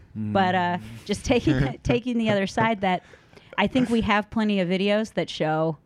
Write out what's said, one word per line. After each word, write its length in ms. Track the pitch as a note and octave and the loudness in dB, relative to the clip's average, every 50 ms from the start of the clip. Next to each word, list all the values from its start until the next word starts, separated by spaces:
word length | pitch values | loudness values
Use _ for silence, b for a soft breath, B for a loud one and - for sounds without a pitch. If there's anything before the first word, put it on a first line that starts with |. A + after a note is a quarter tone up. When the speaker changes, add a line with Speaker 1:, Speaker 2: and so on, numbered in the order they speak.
| - - - | -20 -14 -10
Speaker 1:
but, 400 | G#2+ G#2+ G#2+ G#3 G3 F#3+ F#3 F3+ | -8 -4 0 2 2 2 2 2
uh, 220 | F#3 F3 F3 F3 | 2 0 0 -2
Speaker 2:
Mm. 40 | F3+ A2 A2 A#2 - - | -4 -6 -10 -16 -10 -6
Speaker 1:
just 180 | - G3+ - - | -6 -6 -2 0
taking, 540 | - C4 A#3+ - - C#3 C3 C#3 C3+ - - | 0 0 2 2 2 2 2 0 -2 -4 -4
Speaker 2:
<laughs> 40 | - | -2
Speaker 1:
taking 340 | - B3 A#3+ A#3 B3+ A#3+ | 0 0 0 0 -2 -2
the 120 | A#3 A3+ A3 | 0 0 2
other 160 | G#3 G3+ G3 | 2 2 0
side 340 | F#3 - - A3 A3+ A3+ F#3+ | 0 0 0 0 0 0 0
that 220 | G3 F#3+ F#3 - B B B B B B B B B B - | 0 0 0 -2 B B B B B B B B B B -2
I 100 | - G3 | -2 0
think 220 | G3 - C4 B3 A3 | 0 2 0 2 2
we 100 | A#3 A3+ | 2 2
have 280 | G3 G#3 G#3 G#3 G#3 - | 2 2 2 0 0 -2
plenty 280 | - A3+ G#3+ G#3 G#3 G3 | -2 0 0 2 2 0
of 80 | F3+ | 0
videos 460 | E3+ F#3 F#3 G3 G3+ G3+ G#3+ A3 G#3+ - | 0 0 0 2 2 0 0 -2 -2 -4
that 160 | F#3 E3 - | -4 -4 -4
show 480 | - - E3 D#3 D#3 D#3 D#3+ E3 D#3 - _ | -4 -2 -2 0 0 0 0 -2 -2 -6 _